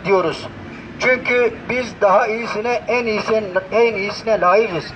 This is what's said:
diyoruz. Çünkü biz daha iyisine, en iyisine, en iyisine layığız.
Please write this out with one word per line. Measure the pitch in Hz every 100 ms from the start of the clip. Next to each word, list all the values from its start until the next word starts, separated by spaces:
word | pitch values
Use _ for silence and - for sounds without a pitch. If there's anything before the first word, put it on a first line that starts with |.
diyoruz. | - 190 165 131 - - - - - -
Çünkü | 240 254 - 247 240 - -
biz | 240 233 175
daha | 202 196 233
iyisine, | 226 226 208 233 240 -
en | 240 233
iyisine, | 214 208 220 202 185 185
en | 208 233
iyisine | 208 202 - 226 202
layığız. | 175 202 226 165 -